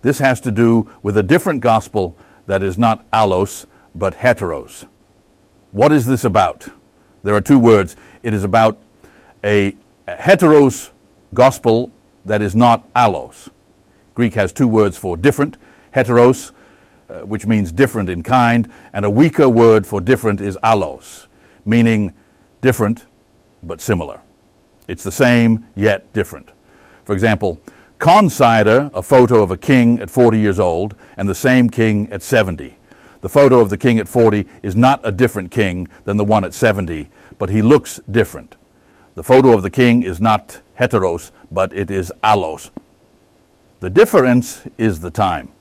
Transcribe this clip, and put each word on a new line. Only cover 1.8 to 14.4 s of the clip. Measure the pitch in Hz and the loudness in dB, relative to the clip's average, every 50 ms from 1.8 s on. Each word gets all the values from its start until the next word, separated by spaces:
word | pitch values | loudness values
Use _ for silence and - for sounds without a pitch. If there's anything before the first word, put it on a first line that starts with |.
| - - - 104 92 87 85 _ - _ _ _ _ | -2 -4 -6 -6 -6 -6 -8 _ -20 _ _ _ _
that | - 98 95 95 | -6 -4 -4 -4
is | 98 90 | -4 -2
not | 98 120 113 110 - _ _ | 0 0 0 0 -2 _ _
allos, | - 113 110 101 95 90 98 101 - - - _ _ _ _ _ _ | 0 0 0 0 0 -2 -2 -4 -8 -18 -20 _ _ _ _ _ _
but | 80 98 95 90 | -6 -6 -6 -6
heteros. | - - 127 117 - 104 87 80 69 - - - - - _ _ _ _ _ _ _ _ _ _ _ _ _ _ _ _ _ - | -2 0 0 0 0 -4 -8 -8 -10 -12 -16 -20 -20 -20 _ _ _ _ _ _ _ _ _ _ _ _ _ _ _ _ _ -2
What | 101 127 151 | 0 2 2
is | 156 147 117 | 2 2 2
this | 123 135 120 - | 0 -2 -2 -2
about? | 120 90 107 95 82 69 _ - - - _ _ _ _ _ _ _ _ _ - | 0 0 2 0 0 -4 _ -20 -20 -20 _ _ _ _ _ _ _ _ _ -4
There | 98 104 | -2 -2
are | 104 | -2
two | 98 - 143 131 | 2 4 4 4
words. | 117 117 110 101 95 90 - - - - - _ - | 6 6 6 4 2 -2 -8 -20 -20 -20 -20 _ -8
It | 117 107 | -6 -4
is | 101 95 | -4 -4
about | 98 92 113 113 110 107 _ _ _ _ _ _ _ _ _ _ _ _ _ - | 0 2 2 2 2 0 _ _ _ _ _ _ _ _ _ _ _ _ _ -4
a | 101 104 104 98 98 - _ _ _ _ _ _ | 0 0 0 0 -2 -6 _ _ _ _ _ _
heteros | - 90 - - - 196 - 185 156 156 147 143 131 - - - - _ _ _ _ _ _ _ _ - | -16 -14 -6 2 2 2 4 4 4 6 6 4 4 0 -4 -16 -20 _ _ _ _ _ _ _ _ 0
gospel | 104 123 135 - - - 120 110 117 123 123 _ _ _ _ _ _ _ | 2 2 2 2 0 0 0 0 0 -2 -6 _ _ _ _ _ _ _
that | 95 107 104 | -4 -4 -2
is | 107 98 90 | -2 -2 0
not | 113 120 120 117 113 _ _ _ | 2 4 4 2 0 _ _ _
allos. | 120 123 107 92 73 62 - - - - - _ _ _ _ _ _ _ _ _ _ _ _ _ | 0 0 0 0 -4 -10 -14 -20 -20 -20 -20 _ _ _ _ _ _ _ _ _ _ _ _ _
Greek | - 120 110 - | -4 -4 -2 0
has | 110 | -2